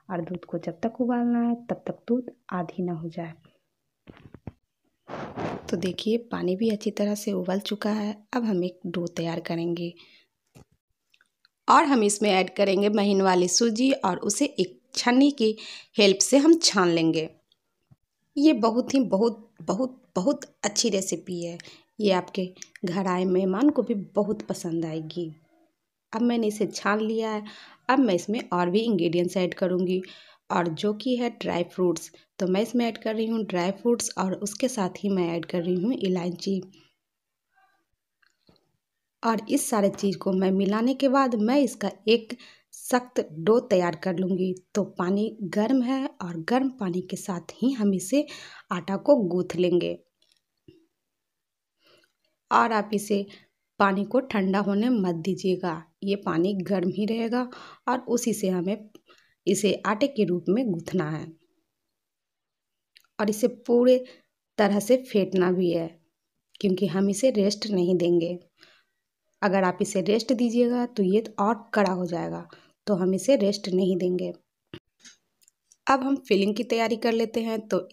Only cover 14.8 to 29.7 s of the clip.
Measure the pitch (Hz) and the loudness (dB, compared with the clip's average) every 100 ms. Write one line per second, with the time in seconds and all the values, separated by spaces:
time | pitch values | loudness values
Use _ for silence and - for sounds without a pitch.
14.8 | _ - 240 247 285 277 220 214 - - | _ -4 2 6 6 4 0 0 -10 -18
15.8 | - - 202 190 - 277 302 330 - 202 | -6 4 4 4 4 6 8 6 4 2
16.8 | 175 165 160 160 156 - _ _ _ _ | 4 4 2 0 -4 -10 _ _ _ _
17.8 | _ - _ _ _ 294 302 247 226 226 | _ -20 _ _ _ 2 4 6 2 0
18.8 | - 269 208 196 233 214 - _ 165 190 | 0 0 2 2 0 -2 -14 _ -4 -2
19.8 | 254 - _ - 185 - - _ 208 208 | -2 -6 _ -2 0 -2 -6 _ -4 0
20.8 | 233 196 190 165 - 175 170 170 - - | 0 0 -2 -6 -8 -8 -8 -12 -18 -20
21.8 | _ - 208 185 180 - 185 - - - | _ -2 2 2 0 -6 -6 -8 -20 -8
22.8 | 196 180 185 180 185 180 190 185 294 294 | -4 -2 -2 0 2 2 2 2 2 2
23.8 | 214 208 165 - 196 214 - - 175 165 | 0 -4 -2 -2 -2 -2 -6 -8 -4 -4
24.8 | 165 160 160 175 160 156 _ _ _ _ | -4 -6 -8 -8 -8 -10 _ _ _ _
25.8 | _ _ _ 226 240 233 214 214 185 - | _ _ _ -2 0 2 0 0 -4 -2
26.8 | 202 208 220 226 220 214 208 - - - | -2 0 0 -2 -2 -4 -8 -18 -20 -10
27.8 | - 262 247 175 190 220 - 180 175 196 | 0 4 4 2 0 -6 -2 0 2 2
28.8 | 226 196 170 170 175 190 175 - 185 | 2 2 2 2 0 0 -2 0 0